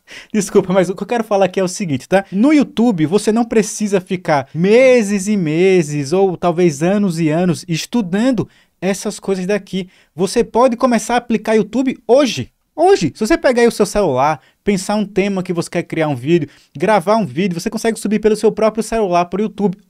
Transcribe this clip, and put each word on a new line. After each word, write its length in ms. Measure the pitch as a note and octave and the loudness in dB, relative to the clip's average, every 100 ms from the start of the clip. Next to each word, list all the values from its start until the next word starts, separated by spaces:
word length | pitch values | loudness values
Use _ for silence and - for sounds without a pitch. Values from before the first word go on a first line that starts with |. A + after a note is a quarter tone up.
<laughs> 300 | _ - - | _ -20 -6
Desculpa, 400 | G#3+ G3+ G3+ F#3 | -4 0 0 2
mas 160 | F#3+ F3 | 2 0
o 40 | |
que 80 | G3 | -2
eu 40 | G3+ | -4
quero 180 | A#3+ | -4
falar 220 | A3 G3+ F#3 | 0 0 2
aqui 120 | F#3+ | 0
é 60 | |
o 40 | F3+ | -4
seguinte, 400 | - F3+ C3 - | -4 -4 -4 0
tá? 160 | F#3 F#3+ | -2 0
No 220 | F#3 C4+ | 0 2
YouTube, 540 | D4+ A#3 - A#3+ F3+ D3 | 4 2 0 0 2 0
você 260 | G#3 A3 | 0 0
não 120 | A3 | 0
precisa 560 | A#3 A3+ G#3+ - G#3 G3 | 0 0 0 -4 -2 -2
ficar 480 | - F#3 E3+ D3 B2+ | -2 -6 0 -2 -2
meses 720 | D3+ F#3+ A#3 C4 B3 G3 G3+ F#3+ | -2 2 6 6 4 2 -2 -2
e 100 | G#3 | -2
meses 760 | D#3 D#3 F#3+ F#3 D3 D3 C#3 | 0 2 4 4 2 -4 -2
ou 240 | F#3 G3 E3 | 0 0 0
talvez 460 | F3 E3 F3+ C3+ | -2 2 0 2
anos 360 | E3+ G#3 G3+ D#3+ | 0 0 0 0
e 100 | D#3 | 0
anos 360 | D#3+ F#3 D#3 - | 0 0 -2 -4
estudando 840 | D#3+ - A#3+ F3+ G3 B3+ A3 C3+ _ _ _ | -6 -4 -4 -2 0 0 0 -4 _ _ _
essas 380 | F#3+ G3 G#3+ - | -6 -4 -6 -8
coisas 260 | - F#3+ F#3 | -6 -4 -2
daqui. 420 | G3+ G3+ F#3 F#3 _ _ | -4 -4 -8 -8 _ _
Você 280 | D3+ G3 A#3+ | -6 -2 0
pode 340 | A3 A3+ B3+ A#3 | 0 2 2 2
começar 380 | C4 A3+ - | 0 0 0
a 40 | A#3+ | -2
aplicar 360 | - A3 A3 | 0 -2 0
YouTube 420 | A3 G3 A#3 C4 - - | 0 0 -2 -4 -4 2
hoje. 440 | B3+ C4 C3+ - _ _ | 2 4 -2 -10 _ _
Hoje, 380 | - F4+ G4 D3 | 0 2 4 0
se 100 | - | -4
você 120 | A3 E4 | -2 0
pegar 240 | D4+ A#3+ | 2 2
aí 80 | A#3 | 2
o 40 | |
seu 120 | - | 2
celular, 560 | F#3+ G#3 F#3 B2+ C#3+ D#3 _ _ | -2 0 0 2 0 -2 _ _
pensar 300 | - G3 - | -2 -2 -2
um 100 | G#3+ | -4
tema 380 | G#3 F#3+ G3+ F#3+ | -2 -2 -2 -2
que 100 | F3+ | -4
você 160 | E3+ D#3+ | -6 -4
quer 140 | F3 | -6
criar 260 | E3+ E3 D3+ | -6 -4 -2
um 80 | C3 | -2
vídeo, 320 | C#3 E3+ C#3+ - _ | 0 0 0 -10 _
gravar 420 | C#3+ F3+ G#3 E3+ A3+ | -4 0 2 2 0
um 100 | D#3+ | 0
vídeo, 340 | B2+ G3 E3+ | -2 -4 -4
você 80 | A3 | -6
consegue 320 | A3+ A3+ A3+ | -4 -4 -4
subir 180 | G#3 G#3+ | -2 0
pelo 160 | G#3+ | 0
seu 160 | G#3+ A3 | 2 0
próprio 320 | G#3+ G#3+ A3 | 0 0 -2
celular 440 | G#3 A3+ G3 F3 F3 | -4 -2 0 0 0
pro 160 | F#3+ | -2
YouTube 340 | G#3+ - G3+ F#3 _ | -6 -2 -4 -4 _